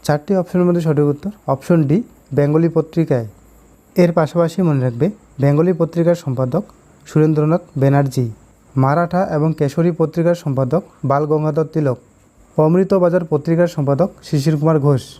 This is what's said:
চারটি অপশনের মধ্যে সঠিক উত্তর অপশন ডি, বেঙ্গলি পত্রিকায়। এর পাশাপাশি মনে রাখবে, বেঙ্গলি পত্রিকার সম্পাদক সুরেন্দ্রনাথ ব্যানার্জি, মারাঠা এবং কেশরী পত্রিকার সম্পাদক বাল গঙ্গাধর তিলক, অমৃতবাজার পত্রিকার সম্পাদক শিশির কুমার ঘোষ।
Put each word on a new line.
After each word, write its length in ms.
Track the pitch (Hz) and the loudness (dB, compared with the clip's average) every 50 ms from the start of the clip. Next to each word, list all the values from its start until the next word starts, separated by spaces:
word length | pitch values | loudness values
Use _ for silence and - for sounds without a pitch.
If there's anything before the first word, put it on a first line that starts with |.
| _ | _
চারটি 280 | - - 147 - - 202 190 | -2 -2 -2 -2 -2 -2 -2
অপশনের 240 | 175 175 - 180 180 180 | -2 -2 -2 0 0 2
মধ্যে 160 | 175 175 165 160 | 0 0 0 0
সঠিক 200 | 156 139 147 147 143 | 0 0 0 0 0
উত্তর 180 | 143 - 196 208 - _ - 135 | -4 -6 -12 -12 -10 _ -6 -6
অপশন 260 | 135 - - 180 165 156 135 | -6 0 0 2 2 2 2
ডি, 80 | 147 196 240 - - - _ _ 139 131 | 0 0 -2 -4 -14 -20 _ _ -2 0
বেঙ্গলি 320 | 143 143 151 160 165 165 156 | 0 2 2 2 0 2 0
পত্রিকায়। 520 | 165 160 160 - 170 165 - 151 123 113 107 - - _ - _ - _ _ _ _ _ _ _ | -2 -4 -2 -2 -4 -2 0 -2 -4 -4 -6 -12 -20 _ -20 _ -20 _ _ _ _ _ _ _
এর 160 | - 180 170 170 175 | 0 2 2 2 0
পাশাপাশি 420 | 160 143 - 175 170 165 165 - 190 170 | -2 0 0 0 -2 0 0 0 0 0
মনে 140 | 151 135 127 | 0 0 0
রাখবে, 220 | 127 117 120 143 185 208 - _ _ _ - | -2 -2 -2 -2 -2 -2 -6 _ _ _ 0
বেঙ্গলি 320 | 135 139 143 147 160 180 185 156 | 0 2 2 4 2 2 2 0
পত্রিকার 380 | 165 156 165 170 170 165 175 170 - | -2 -4 -2 -2 0 0 0 0 -2
সম্পাদক 400 | 143 131 120 131 123 123 165 208 - - _ _ _ _ _ - - | -6 -4 -4 -4 -2 -2 -4 -6 -6 -14 _ _ _ _ _ -20 -4
সুরেন্দ্রনাথ 540 | - 156 151 156 160 151 151 151 160 180 - - - 143 | 0 2 2 2 2 2 2 0 0 -2 -2 -6 -4 0
ব্যানার্জি, 440 | 131 139 139 139 143 139 127 - 123 117 107 - _ _ _ _ _ _ - 135 131 | 2 2 4 2 0 0 -2 -4 -4 -4 -6 -12 _ _ _ _ _ _ -2 0 0
মারাঠা 380 | 135 143 160 175 170 175 175 190 - 165 | 2 2 0 -2 -2 -2 -2 -2 -2 -2
এবং 140 | 151 147 160 160 - | -2 0 -2 0 -2
কেশরী 320 | 151 139 - - 165 175 170 156 | -2 -4 -2 0 0 0 0 0
পত্রিকার 360 | 165 156 - 170 165 170 175 170 - | -2 -4 -2 -2 0 0 0 -2 -4
সম্পাদক 380 | 151 135 123 135 127 131 170 202 - - _ - 135 | -6 -2 -2 -2 0 0 -4 -4 -6 -18 _ -4 -2
বাল 140 | 135 143 151 147 | 0 0 0 0
গঙ্গাধর 360 | 151 156 151 156 147 156 160 151 - | -2 0 0 -2 -2 -2 -4 -2 -2
তিলক, 240 | 160 156 139 123 - - _ _ _ _ _ _ _ _ _ _ - | -2 -2 -2 -4 -4 -10 _ _ _ _ _ _ _ _ _ _ 0
অমৃতবাজার 680 | 151 156 170 180 190 185 202 190 175 175 165 180 175 160 | 2 2 4 2 2 2 2 2 2 2 0 0 -2 -2
পত্রিকার 380 | 156 147 143 - 165 160 175 170 165 | -4 -4 -2 -2 0 0 0 0 0
সম্পাদক 340 | - 143 131 139 135 175 196 - - - - | -4 -2 -2 0 0 0 -2 -4 -12 -12 -4
শিশির 280 | - 151 135 160 156 147 | -4 -2 0 0 0 0
কুমার 180 | 147 160 160 156 135 | 0 2 0 2 2
ঘোষ। 180 | 147 143 127 - - - - | 2 0 0 -2 -8 -20 -20